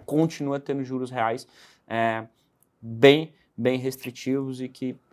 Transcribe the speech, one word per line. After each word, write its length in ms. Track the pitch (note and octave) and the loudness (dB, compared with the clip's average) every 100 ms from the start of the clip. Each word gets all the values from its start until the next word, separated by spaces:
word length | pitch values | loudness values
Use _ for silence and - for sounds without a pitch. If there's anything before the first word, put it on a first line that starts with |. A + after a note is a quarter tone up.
continua 560 | - D3 D#3+ - C#3+ C#3 | -4 0 0 -2 -6 -6
tendo 240 | C#3 C#3 | -4 -6
juros 280 | C3 C3 B2+ | -6 -6 -6
reais, 360 | B2+ A2+ B2 - _ - _ _ | -4 -2 -4 -10 _ -20 _ _
é, 380 | A2+ A2+ A2+ A2 _ _ _ _ _ | -2 0 -2 -8 _ _ _ _ _
bem, 520 | A2+ A2+ C#3 D3 D#3+ - _ - | -14 6 8 8 2 -12 _ -2
bem 220 | A#2+ B2+ | 0 0
restritivos 840 | C3 B2+ - B2 - C3+ C3+ B2+ | -2 -8 -12 -10 -4 -4 -4 -8
e 80 | B2+ | -12
que 280 | - C3 B2+ _ | -10 -10 -10 _